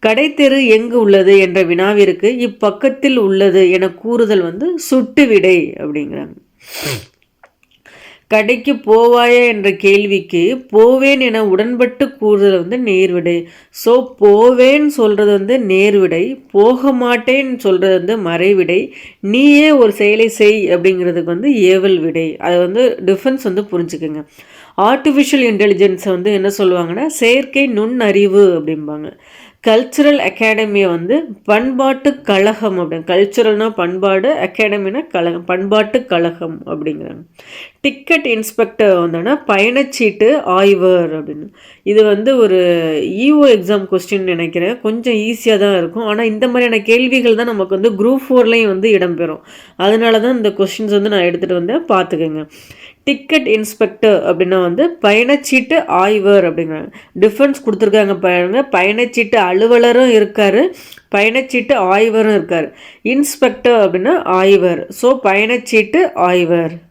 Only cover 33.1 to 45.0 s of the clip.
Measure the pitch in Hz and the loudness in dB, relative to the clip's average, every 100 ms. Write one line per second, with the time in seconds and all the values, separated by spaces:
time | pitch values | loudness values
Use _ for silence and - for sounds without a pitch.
33.1 | 185 196 202 220 208 220 208 175 185 196 | 0 0 0 0 0 -2 -4 -6 -2 0
34.1 | 190 220 311 185 185 214 202 196 233 320 | 0 0 -2 -4 -2 -2 -2 -4 -6 -6
35.1 | 185 170 170 175 180 196 214 208 254 254 | -4 -4 -6 -6 -6 -2 0 0 -4 -4
36.1 | 175 170 165 170 160 - 156 151 151 160 | -2 -2 -4 -12 -12 -10 -8 -8 -10 -12
37.1 | 165 170 _ - - - _ 277 277 - | -18 -20 _ -20 -20 -20 _ -6 -6 -4
38.1 | 330 294 226 220 - 220 - 214 180 170 | -4 -2 -4 -6 -4 -4 0 2 2 0
39.1 | 165 180 285 - 202 208 247 262 - 226 | -4 -4 -4 -2 0 0 0 -4 -2 -2
40.1 | - 214 294 - 185 196 196 185 180 170 | 2 2 2 0 2 4 4 2 2 0
41.1 | 156 151 151 165 _ - _ - 208 214 | -6 -10 -14 -16 _ -20 _ -2 2 4
42.1 | 202 220 269 220 185 180 170 165 156 - | 2 0 2 2 2 2 0 0 -4 -4
43.1 | 190 262 302 285 220 180 208 190 185 175 | -2 2 4 4 4 2 -4 -2 -6 -4
44.1 | 202 185 170 170 170 180 247 214 226 | -6 -4 -4 -4 -4 -4 -4 -6 -6